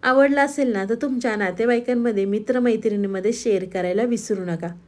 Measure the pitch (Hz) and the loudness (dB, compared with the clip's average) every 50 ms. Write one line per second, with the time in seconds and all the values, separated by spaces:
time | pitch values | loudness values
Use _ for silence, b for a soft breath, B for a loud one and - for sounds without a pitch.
0 | - - 262 269 277 277 277 285 277 285 285 - 277 254 220 196 190 196 226 233 | 2 4 6 6 6 6 4 2 2 0 2 0 0 0 0 -2 0 -2 -2 -2
1 | - 285 262 247 - 247 214 208 208 185 180 180 226 240 240 233 240 247 247 240 | -2 -2 -2 -2 -2 -2 0 0 -2 -2 -2 0 2 2 2 2 0 0 -2 0
2 | 233 240 214 196 196 196 202 214 208 - 254 254 247 247 226 220 226 226 208 202 | 0 0 0 0 0 0 0 -2 0 0 0 2 2 2 2 2 0 -2 0 0
3 | 202 196 196 190 185 208 233 233 - 240 202 185 185 175 180 190 180 180 180 202 | -2 -2 -4 -2 -2 -2 -2 0 0 0 0 0 -2 -4 -6 -4 -2 -2 0 0
4 | 233 247 240 220 - - 214 190 185 175 170 160 170 170 175 - - | 0 0 0 -2 -2 -4 -4 -4 -2 -4 -4 -4 -6 -8 -10 -12 -18